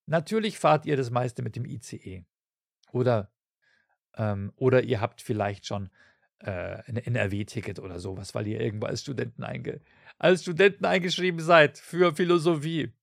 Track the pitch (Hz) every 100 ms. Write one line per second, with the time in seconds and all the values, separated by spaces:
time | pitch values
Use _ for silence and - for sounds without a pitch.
0 | - 160 156 220 208 - 160 156 156 135
1 | 120 123 123 - 120 117 123 113 - -
2 | 98 92 87 _ _ _ _ _ _ 123
3 | 127 113 101 _ _ _ _ _ _ _
4 | _ - 107 98 101 - 127 127 117 110
5 | 117 - - 107 101 101 - 101 95 _
6 | _ _ _ _ - 90 90 101 - 117
7 | 120 117 101 101 107 113 104 92 95 87
8 | 95 95 98 117 104 113 120 107 113 -
9 | - 135 117 - 117 127 123 147 _ _
10 | - - 165 185 185 165 196 190 185 185
11 | 175 165 185 165 160 170 147 - - 170
12 | 175 156 175 175 160 156 156 165 117 _